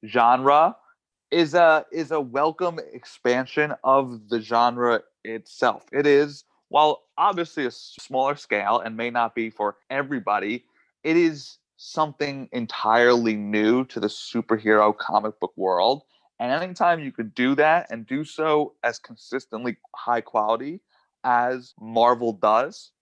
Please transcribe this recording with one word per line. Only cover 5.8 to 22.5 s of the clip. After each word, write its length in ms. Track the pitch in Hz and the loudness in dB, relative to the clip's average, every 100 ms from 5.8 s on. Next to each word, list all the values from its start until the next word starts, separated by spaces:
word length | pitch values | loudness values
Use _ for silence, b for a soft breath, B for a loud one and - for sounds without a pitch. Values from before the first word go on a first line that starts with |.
| _ | _
It 160 | 139 147 | -2 4
is, 340 | 143 147 143 _ _ _ | 4 2 -6 _ _ _
while 340 | 143 151 147 _ - | 2 2 0 _ -2
obviously 480 | 202 185 170 - | -2 -2 -6 -6
a 40 | 127 | -6
s-, 260 | - - - | -6 -20 -20
smaller 340 | - 131 135 | -8 -4 -2
scale 460 | 143 - 104 101 117 | -4 -4 -4 0 -2
and 160 | 113 110 | -2 -8
may 140 | 117 | -6
not 240 | 120 117 | -2 -4
be 140 | - 113 | -4 -8
for 280 | 110 104 - _ | -4 -6 -6 _
everybody, 760 | 135 135 135 101 104 98 120 _ _ _ _ | -6 -6 -6 -2 -2 -2 -8 _ _ _ _
it 120 | 151 165 | -2 2
is 420 | 165 147 - - _ _ | 2 -2 -16 -20 _ _
something 720 | - - 156 135 147 139 131 | -12 -4 -4 -2 -8 -6 -8
entirely 880 | 123 117 - 107 117 120 120 117 107 | -8 -8 -4 2 4 6 4 2 -2
new 480 | 104 107 107 123 131 | -2 0 2 2 0
to 140 | - | -4
the 80 | 104 | -6
superhero 880 | - - 117 110 113 107 107 104 104 | -6 -8 -8 -2 -2 4 4 4 2
comic 420 | - 101 107 - | -2 -2 -2 -6
book 140 | - - | -10 -4
world. 460 | 95 90 101 143 _ _ _ _ | -2 2 2 0 _ _ _ _
And 100 | 120 | -4
anytime 480 | 143 180 180 180 165 | -4 -6 -2 0 0
you 140 | 139 | -4
could 200 | - 113 | -8 -10
do 200 | - 127 | -2 0
that 320 | 139 151 165 - | 2 4 2 0
and 160 | 117 110 | -12 -8
do 180 | 135 | -8
so 500 | 151 - 156 151 143 _ | -8 -6 0 0 -2 _
as 160 | 120 113 | -6 -6
consistently 800 | - 117 - 131 - 110 123 - _ | -16 -20 -10 -10 -10 -10 -8 -10 _
high 260 | - - 120 | -12 -4 -4
quality 600 | - 117 107 113 135 180 _ _ _ _ | -2 -2 -2 -2 -4 -14 _ _ _ _
as 520 | 127 120 120 131 123 _ | -2 0 0 -4 -10 _
Marvel 520 | 110 113 120 120 120 | -6 2 2 4 0
does 580 | 101 107 | 0 2